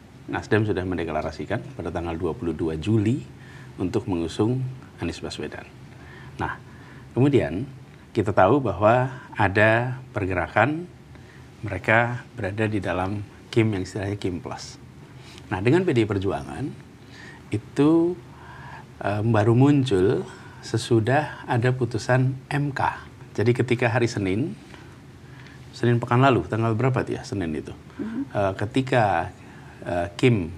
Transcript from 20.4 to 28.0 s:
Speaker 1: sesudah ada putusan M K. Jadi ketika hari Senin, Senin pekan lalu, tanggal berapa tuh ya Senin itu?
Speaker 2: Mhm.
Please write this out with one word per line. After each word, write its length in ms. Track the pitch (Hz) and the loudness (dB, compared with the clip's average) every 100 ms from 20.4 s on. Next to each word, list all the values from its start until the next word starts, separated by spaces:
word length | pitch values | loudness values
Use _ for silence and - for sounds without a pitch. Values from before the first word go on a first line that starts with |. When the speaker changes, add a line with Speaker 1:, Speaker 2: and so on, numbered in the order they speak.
| - - | -18 -16
Speaker 1:
sesudah 800 | - 110 - 117 107 139 151 - - | -6 -4 2 2 4 2 0 -8 -4
ada 240 | 127 127 | 0 0
putusan 640 | 127 117 107 - 127 131 131 - | 0 -2 -4 0 2 2 -2 -4
M 160 | 143 143 135 | -2 -2 -2
K. 240 | 87 - - - - | -2 -4 -12 -18 -8
Jadi 240 | - 107 123 | 0 2 2
ketika 320 | 127 117 120 | 2 2 2
hari 240 | 117 117 | 2 0
Senin, 400 | - 95 101 165 - - - - - - - - - - - - | 0 -2 0 -2 -6 -16 -20 -20 -20 -20 -20 -20 -20 -20 -20 -20
Senin 240 | - 120 117 | -2 2 2
pekan 240 | - 120 | 2 4
lalu, 240 | 135 110 82 | 6 4 2
tanggal 240 | 107 113 110 | -2 0 0
berapa 240 | 127 117 | 0 0
tuh 160 | - - | -2 -6
ya 80 | |
Senin 240 | - 101 82 76 | -6 -6 -4 -6
itu? 160 | - - - | -8 -16 -16
Speaker 2:
Mhm. 320 | - | -12